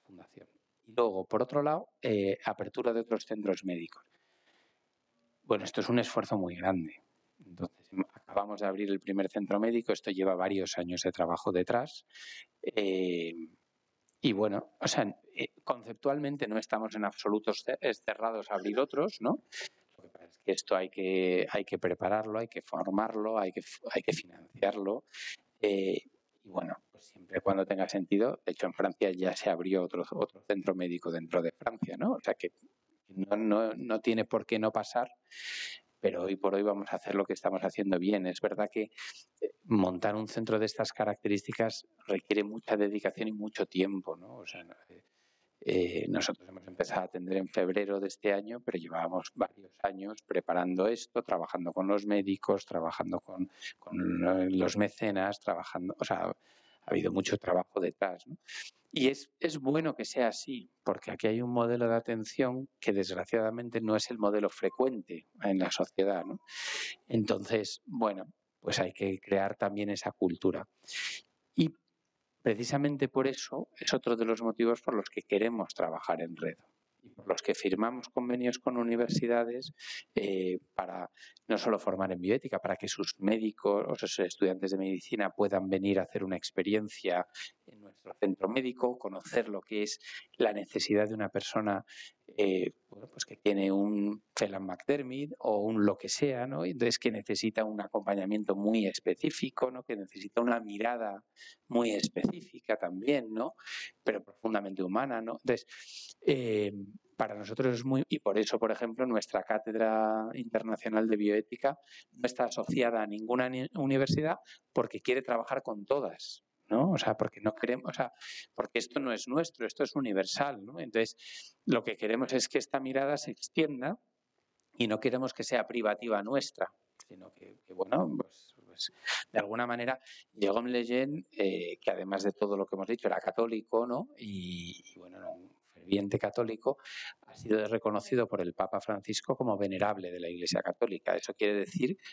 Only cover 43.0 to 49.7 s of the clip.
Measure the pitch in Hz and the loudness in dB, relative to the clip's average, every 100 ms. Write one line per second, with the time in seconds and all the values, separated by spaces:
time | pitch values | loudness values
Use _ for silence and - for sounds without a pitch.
43 | 98 - 110 104 107 - 95 92 95 95 | -2 -2 -4 -4 -6 -4 -2 2 2 0
44 | 80 85 101 123 - 90 82 - - 82 | -6 -10 -12 -16 -16 -16 -16 -20 -20 -20
45 | _ _ _ _ _ - - 92 87 - | _ _ _ _ _ -6 0 2 2 0
46 | - 78 - - - 95 92 90 85 92 | -2 0 -2 -4 -12 -18 -8 -4 -2 -2
47 | 92 90 90 95 90 104 90 95 101 98 | -4 -6 -2 -2 0 2 2 2 0 0
48 | 98 - 104 101 107 120 - 90 82 82 | -2 0 2 2 0 -8 -4 -4 -4 -4
49 | 85 90 - - 95 - 92 | -2 -2 -4 -4 -4 -4 -20